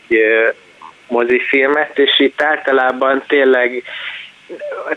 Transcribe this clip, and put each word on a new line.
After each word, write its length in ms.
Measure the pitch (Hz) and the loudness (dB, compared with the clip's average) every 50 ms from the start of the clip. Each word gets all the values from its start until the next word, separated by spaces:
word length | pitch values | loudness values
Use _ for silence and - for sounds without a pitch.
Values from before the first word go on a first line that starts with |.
| - - | -4 -2
ö, 400 | 117 113 110 107 113 113 113 113 - - - - - - - - - - - - | 0 2 4 4 4 2 2 0 -2 -4 -12 -20 -20 -20 -20 -20 -20 -20 -10 -4
mozifilmet, 880 | - - 120 120 127 123 - - - 139 131 135 147 151 151 - - - | -2 -2 0 2 0 0 0 0 0 0 2 2 2 0 -2 -2 0 0
és 200 | 139 135 156 - | 2 2 4 2
itt 220 | 143 135 - - | 2 0 0 0
általában 840 | 151 151 151 143 - 139 135 135 127 127 127 127 135 135 135 131 - - | -2 -2 -2 -2 -2 0 0 2 2 0 0 0 0 0 0 -2 -2 0
tényleg, 560 | 147 143 135 131 127 123 123 120 127 123 - - - - - - - - - - - _ - - - - 587 587 - - - - 156 | 0 2 4 4 4 2 2 0 -2 -6 -10 -12 -14 -14 -12 -14 -14 -14 -18 -20 -20 _ -20 -18 -16 -14 -12 -12 -10 -10 -8 -8 -10